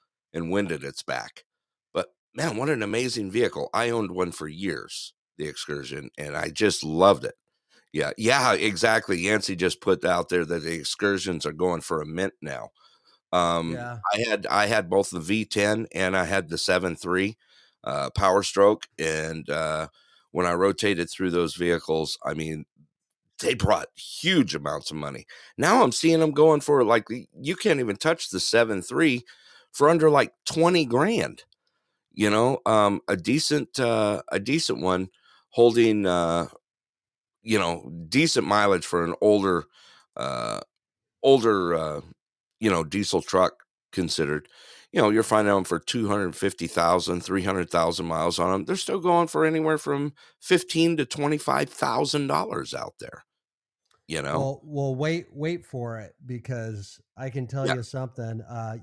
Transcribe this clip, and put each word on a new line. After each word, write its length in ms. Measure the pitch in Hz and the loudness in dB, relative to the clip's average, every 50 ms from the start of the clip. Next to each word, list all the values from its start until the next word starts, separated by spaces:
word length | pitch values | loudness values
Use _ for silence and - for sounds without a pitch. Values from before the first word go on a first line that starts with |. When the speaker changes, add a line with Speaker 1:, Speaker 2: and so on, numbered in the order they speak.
| _ _ _ _ _ _ | _ _ _ _ _ _
Speaker 1:
and 180 | - 82 85 82 | -8 -8 -4 -2
wind 200 | 92 101 101 85 | -2 -2 -2 -2
at 120 | 82 71 69 | -4 -6 -8
its 180 | 69 67 - | -10 -12 -10
back. 420 | - - 65 62 55 - - - - _ _ _ _ _ _ _ _ _ - | -8 -6 -6 -6 -8 -10 -16 -20 -20 _ _ _ _ _ _ _ _ _ -6
But, 200 | 87 - - _ _ _ _ - | -6 -6 -6 _ _ _ _ -8
man, 220 | 120 151 165 110 107 | -4 -4 -4 -2 -2
what 120 | 131 151 | -2 0
an 120 | 151 120 | 0 0
amazing 480 | 107 101 107 117 127 127 113 120 104 95 | -2 -2 -2 -2 -2 -2 -2 -4 -4 -2
vehicle. 380 | 92 120 120 98 - 76 73 - - | 0 0 0 0 0 -4 -6 -2 -2
I 160 | 104 120 120 | 0 0 0
owned 220 | 117 117 107 90 | 0 -2 -2 -2
one 200 | 90 92 92 85 | -2 -2 -2 -2
for 160 | 82 - 78 78 | -4 -8 -10 -10
years, 680 | 76 82 98 95 76 60 50 - - - - - - _ _ _ _ - | -8 -6 -4 -4 -4 -6 -8 -12 -12 -12 -12 -14 -16 _ _ _ _ -10
the 80 | 76 76 | -10 -8
Excursion, 600 | 71 - - - 73 71 65 64 69 73 69 - - - | -8 -10 -10 -8 -8 -8 -8 -10 -12 -12 -12 -12 -12 -12
and 180 | 76 73 73 | -10 -8 -6
I 140 | 76 80 78 | -6 -6 -6
just 340 | 71 - 107 101 82 - - | -2 2 2 2 2 0 -2
loved 400 | 78 78 82 92 98 - 65 - | -2 2 6 6 6 6 4 0
it. 120 | 50 - _ _ _ _ _ _ _ _ _ _ _ | -8 -10 _ _ _ _ _ _ _ _ _ _ _
Yeah, 200 | - 76 71 71 - - | -4 -4 -2 -4 -4 -2
yeah, 360 | 107 131 135 139 127 123 104 | 2 2 4 4 4 4 2
exactly. 640 | 78 85 110 98 82 117 117 110 113 - - 98 85 | 2 2 0 0 0 2 2 2 2 0 -2 -2 -2
Yancey 360 | 87 98 107 104 - - 98 | 0 0 0 0 -2 -4 -4
just 240 | 85 92 90 - - | -2 -2 -2 -2 0
put 240 | - 101 92 78 - | 0 0 0 2 2
out 240 | 90 87 85 85 - | 0 0 0 0 0
there 140 | 87 87 82 | -2 -2 0
that 140 | 76 85 85 | -2 -4 -6
the 140 | 76 82 85 | -6 -6 -6
Excursions 720 | 80 71 - - - 104 101 98 92 - 98 87 80 - | -6 -6 -8 -6 -2 -2 -2 -2 -2 -2 -4 -6 -4 -6
are 60 | 78 | -6
going 300 | 78 78 90 90 87 82 | -4 -2 -2 -2 -2 -2
for 200 | - - 85 78 | -4 -4 -6 -6
a 40 | 76 | -6
mint 280 | 76 80 87 95 98 - _ | -6 -6 -4 -4 -4 -6 _
now. 280 | - 76 69 62 55 57 _ _ _ _ _ _ _ _ _ _ _ _ | -12 -10 -10 -10 -12 -14 _ _ _ _ _ _ _ _ _ _ _ _
Um, 480 | - 90 87 85 85 85 82 82 82 80 | 0 0 2 2 0 -2 -2 -4 -6 -6
Speaker 2:
Yeah. 200 | - 123 120 113 101 98 104 | -8 -10 -10 -8 -6 -4 -2
Speaker 1:
I 60 | 107 117 117 | -2 -2 -2
had, 180 | 107 101 95 | -2 -4 -2
I 200 | - 76 101 104 | 0 2 2 2
had 240 | 101 117 107 98 85 | 4 2 0 0 2
both 200 | 95 98 98 - | 2 2 2 0
the 100 | - 87 | -2 -6
V 240 | 78 85 104 110 107 | -4 -2 -2 -2 -2
ten 400 | - - 107 101 104 107 113 113 - - | -2 0 2 2 2 2 0 -2 -4 -4
and 220 | 87 95 90 95 | -2 0 2 2
I 80 | 95 90 | 0 0
had 240 | 82 98 98 90 78 | 0 0 -2 -2 -2
the 80 | 82 78 | -4 -2
seven 380 | - - 92 90 90 90 82 | 0 2 2 2 0 -2 -4
three, 400 | - - 90 90 92 95 104 113 - _ _ _ _ _ _ _ _ - | -4 -4 -2 -2 -2 -2 -2 -6 -10 _ _ _ _ _ _ _ _ -8
uh, 260 | - 67 71 69 - | -6 -4 -4 -4 -4
Power 320 | - - 101 95 92 101 95 | -2 2 2 4 4 4 2
Stroke, 440 | - - 98 101 104 110 - - - _ - | 0 4 6 6 6 6 4 -2 -10 _ -4
and, 500 | 80 80 80 78 78 80 80 80 69 71 | -2 -2 0 -2 -2 -4 -6 -8 -6 -4
uh, 380 | 73 78 80 78 78 78 80 78 _ _ _ _ _ _ _ _ | -4 -2 -2 -2 -2 -4 -6 -8 _ _ _ _ _ _ _ _
when 140 | - 82 90 | -4 -2 0
I 80 | 87 87 | 0 2
rotated 560 | 87 92 98 95 - - 104 98 85 85 82 | 2 2 2 2 0 0 0 0 -2 -4 -6
through 200 | - - 92 92 | -4 -4 -2 0
those 240 | 82 87 85 80 - | 0 0 0 0 -2
vehicles, 600 | 87 87 87 87 82 - - 80 80 78 76 - - - | -2 0 0 0 0 0 -2 -2 -2 -2 -4 -6 -8 -6
I 100 | 73 73 | -6 -6
mean, 320 | 78 78 80 80 78 73 - _ _ _ _ _ _ _ _ _ _ _ _ _ - | -6 -6 -6 -8 -10 -12 -14 _ _ _ _ _ _ _ _ _ _ _ _ _ -6
they 140 | - 120 127 | -2 -2 0
brought 340 | 117 - 101 104 78 - - _ | 2 2 2 2 2 0 -4 _
huge 580 | - - - - - - 175 190 165 120 - 80 | -16 -18 -14 -10 -4 -2 2 4 4 2 2 0
amounts 360 | 76 71 73 76 73 76 - | -6 -4 -6 -6 -6 -6 -8
of 40 | 76 78 | -8 -8
money. 280 | 73 71 67 60 - - - - - - _ - | -8 -8 -10 -12 -14 -18 -20 -20 -20 -14 _ 0
Now 240 | 131 170 - - 226 | 2 4 4 6 4
I'm 80 | 127 | 4
seeing 300 | 117 - - 165 165 160 | 2 2 2 4 4 4
'em 100 | 160 156 | 4 2
going 280 | 139 143 156 160 156 147 | 4 6 6 6 6 4
for, 220 | 139 - 147 139 120 | 4 2 4 4 6
like, 260 | 104 117 117 107 - | 4 4 2 2 -2
y-, 160 | 113 123 - - _ - | -8 -12 -12 -14 _ -8
you 160 | 131 147 190 | -6 -6 -4
can't 240 | - - 214 156 139 | -2 0 0 2 2
even 160 | 123 110 98 | 0 -2 -4
touch 340 | - - 160 160 - - - | -2 -2 -2 -2 -2 -4 -6
the 100 | - 90 | -6 -4
seven 420 | - - - 117 117 110 107 95 | -2 2 4 4 4 4 0 -4
three 420 | 90 - 123 147 165 151 123 123 - - - _ _ - - - _ _ | -6 -4 0 2 2 2 2 0 -4 -10 -20 _ _ -20 -20 -20 _ _
for 160 | - - 139 151 | 0 4 6 6
under, 200 | 170 165 156 156 | 6 6 6 4
like, 240 | 147 139 117 - - _ - | 6 4 2 0 -4 _ -10
twenty 380 | - - 160 165 170 180 170 156 | -4 0 2 2 4 4 2 2
grand. 580 | 120 117 127 156 208 233 196 80 - - - - _ _ _ _ _ _ _ _ _ _ _ _ _ | 2 2 2 2 2 0 0 -2 -4 -6 -12 -20 _ _ _ _ _ _ _ _ _ _ _ _ _
You 180 | _ - 104 104 | _ -2 0 2
know, 300 | 104 110 117 127 139 - - | 2 2 2 2 0 0 0
um, 340 | - 113 107 104 101 101 - - - | 2 4 4 4 4 2 0 -2 -4
a 80 | - | -4
decent, 640 | 92 82 110 123 156 - - 147 151 127 - - - | -2 0 0 0 0 0 0 -2 -2 -2 -4 -4 -2
uh, 420 | 127 120 113 110 107 104 104 71 - - | 0 2 2 2 2 0 0 -2 -4 -4
a 80 | - 98 | -6 -4
decent 400 | 101 113 139 165 - - - - | -2 -2 -2 0 0 -2 -4 -2
one 300 | 78 92 92 90 92 95 _ _ _ _ _ _ _ _ | 0 0 0 0 -2 -6 _ _ _ _ _ _ _ _
holding, 560 | - - 117 120 113 120 113 113 107 104 101 | 4 6 6 6 6 6 4 4 4 2 2
uh, 420 | 92 87 87 85 82 85 85 82 - - - _ _ _ _ _ _ _ _ _ _ _ _ _ _ _ _ | 2 2 2 2 2 0 0 -2 -4 -8 -18 _ _ _ _ _ _ _ _ _ _ _ _ _ _ _ _
you 160 | - 113 107 104 | -2 0 2 2
know, 320 | 92 85 85 85 - 64 80 85 85 78 | 2 0 -2 -4 -8 -12 -14 -14 -8 0
decent 380 | - 135 165 165 - 123 - | 2 2 4 4 2 2 2
mileage 400 | 85 101 104 104 104 95 87 - | 4 4 4 4 4 4 2 0
for 180 | - - 87 85 | -2 -2 0 0
an 100 | 85 87 - | -2 0 2
older, 440 | - 107 104 104 95 95 90 85 - - _ _ - - - _ _ _ - | 4 4 6 6 4 2 2 0 -2 -6 _ _ -20 -20 -20 _ _ _ -10
uh, 440 | - 60 67 65 60 58 55 52 50 - - _ _ _ _ _ _ _ _ _ _ | -8 -6 -6 -6 -6 -6 -6 -6 -8 -10 -14 _ _ _ _ _ _ _ _ _ _
older, 520 | - 135 135 131 110 113 107 98 90 85 85 | 4 6 6 6 6 4 4 4 2 0 0
uh, 280 | 82 80 76 73 73 76 - - _ _ _ _ _ _ _ _ - | 0 -2 -4 -6 -8 -10 -14 -20 _ _ _ _ _ _ _ _ -2
you 100 | 110 107 | 0 2
know, 140 | 95 85 82 | 2 2 0
diesel 380 | 76 82 101 101 - - 90 | -2 -2 -4 -2 0 0 -2
truck 420 | - - - 92 90 - - _ _ _ _ _ _ _ | 0 0 2 2 2 2 0 _ _ _ _ _ _ _
considered. 560 | - - 90 78 - - 78 71 73 76 - _ _ - - - - - - _ | -4 -4 -4 -2 -2 -2 -2 -2 -2 -4 -6 _ _ -20 -20 -20 -20 -20 -18 _
You 80 | - - | 0 2
know, 80 | 107 107 | 4 4
you're 120 | 107 110 110 | 4 2 2
finding 300 | - 110 107 104 101 101 | 4 2 4 4 4 2
them 100 | 98 90 | 2 2
for 140 | - 87 80 | 0 -4 -4
two 280 | - - - 123 110 101 | -4 -4 -4 -2 -2 -2
hundred 280 | 104 104 98 87 78 | 0 -2 -2 -4 -4
fifty 300 | - - 98 - - - 82 | -2 -2 -4 -2 -4 -8 -4
thousand, 540 | - 87 85 85 87 90 80 85 87 87 | 0 2 4 4 4 2 2 -2 -4 -4
three 220 | 82 - 92 98 87 | -4 -4 -2 -2 -2
hundred 260 | 98 95 92 87 - | -2 -2 -2 -2 -2
thousand 360 | - 85 82 85 82 90 90 | 0 0 0 0 -2 -4 -4
miles 320 | 82 82 80 80 87 85 - | -4 -4 -2 -2 -2 -2 0
on 140 | 87 92 95 | 0 0 0
'em. 100 | 98 - | -2 -2
They're 100 | - 180 | -4 -4
still 240 | 185 - - - 196 | -4 -4 -4 -4 -2
going 280 | 165 180 175 170 170 160 | 0 2 2 2 2 0
for 160 | - 156 160 | 0 0 0
anywhere 320 | 160 160 160 156 156 156 151 | 2 2 0 0 0 -2 -2
from 360 | - 147 143 139 143 147 143 _ - - _ _ | -2 -4 -4 -4 -4 -6 -8 _ -20 -20 _ _
fifteen 560 | - - 185 170 175 - - 165 165 170 170 151 | -2 0 2 2 2 0 0 2 2 2 2 0
to 80 | 139 | -2
twenty-five 640 | - - 147 143 147 151 147 - 147 135 139 143 135 | -4 -4 -2 -2 0 0 -2 -2 -2 0 0 -2 -4
thousand 580 | - - - 135 113 123 151 139 - 147 143 135 | -4 -4 -2 -2 0 0 -2 -2 -2 -2 -2 0
dollars 460 | 143 156 185 - - - 67 - - | -2 -2 -2 -2 -6 -8 -6 -8 -8
out 220 | - - - - - | -10 -10 -12 -12 -14
there, 240 | - - - - - _ _ _ _ _ _ _ _ _ _ _ _ _ _ _ _ - | -16 -16 -16 -18 -20 _ _ _ _ _ _ _ _ _ _ _ _ _ _ _ _ -6
you 140 | 80 78 | -6 -4
know? 260 | 69 69 76 - 135 135 | -4 -2 -2 -2 -2 -4
Speaker 2:
Well, 120 | 143 143 | -6 -8
well, 320 | - 156 147 143 139 135 131 | -12 -10 -6 -4 -4 -4 -2
wait, 320 | 127 151 156 165 175 175 - | -2 -2 -2 -2 -4 -6 -10
wait 340 | - 143 151 160 175 170 - | -10 -8 -6 -6 -6 -6 -8
for 320 | - - 127 120 117 113 110 | -12 -10 -10 -8 -8 -10 -12
it, 160 | 104 - - _ 139 | -14 -16 -20 _ -14
because 760 | 127 127 120 - - 127 117 113 110 107 104 101 - - - _ _ _ | -12 -12 -10 -10 -8 -8 -8 -8 -8 -8 -10 -12 -14 -18 -20 _ _ _
I 140 | 117 131 135 | -12 -12 -10
can 160 | 113 139 127 113 | -8 -8 -8 -6
tell 180 | 127 139 135 | -6 -4 -4
Speaker 1:
Yeah. 80 | 175 - | -4 -4
Speaker 2:
you 80 | 127 | -4
something, 580 | 113 - - 135 131 120 - - 117 113 113 113 | -6 -8 -8 -10 -10 -10 -10 -10 -10 -8 -10 -10
uh, 340 | - - 120 117 113 110 113 117 | -12 -12 -12 -10 -10 -10 -10 -12